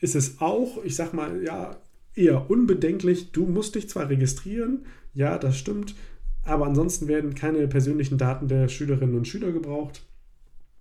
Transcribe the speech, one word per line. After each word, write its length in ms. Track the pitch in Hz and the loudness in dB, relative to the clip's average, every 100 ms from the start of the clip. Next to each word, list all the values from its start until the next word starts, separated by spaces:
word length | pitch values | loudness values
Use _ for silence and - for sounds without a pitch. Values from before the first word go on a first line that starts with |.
ist 160 | - 147 | 0 2
es 240 | 131 - | 0 0
auch, 440 | 160 214 254 - | 0 2 0 -4
ich 120 | 190 135 | -6 -4
sag 180 | 165 | -4
mal, 280 | 165 151 175 | -4 -4 -4
ja, 340 | 170 160 - - - - - | -6 -6 -10 -12 -20 -20 -12
eher 360 | - 175 135 - | 4 6 6 4
unbedenklich. 840 | 226 226 170 160 196 180 175 - | 4 4 4 2 0 2 2 0
Du 140 | 156 180 | -2 0
musst 280 | 175 214 | 0 0
dich 140 | 226 - | -4 -6
zwar 200 | 185 143 | -6 0
registrieren, 760 | 135 131 - 190 220 233 269 - - - | 2 2 0 -6 -4 -2 -4 -6 -16 -12
ja, 240 | 135 143 170 | -2 0 0
das 180 | 131 131 | 0 -2
stimmt, 380 | - 208 202 - - - - - | -2 -6 -6 -10 -14 -8 -4 -2
aber 220 | - 147 143 | 0 2 2
ansonsten 420 | 139 175 - 147 | 2 2 0 0
werden 260 | 151 147 | 0 0
keine 340 | 135 156 156 139 | -2 0 2 2
persönlichen 500 | 135 131 151 135 135 | 2 2 2 0 2
Daten 300 | 127 131 131 | 0 0 0
der 200 | 131 127 | 2 2
Schülerinnen 460 | - 143 135 127 | 0 -2 2 2
und 140 | 120 117 | 2 -2
Schüler 240 | 202 185 | -2 -2
gebraucht. 520 | 165 147 147 151 - - - - - - - - - | -2 -4 -6 -6 -10 -18 -20 -20 -20 -20 -20 -20 -20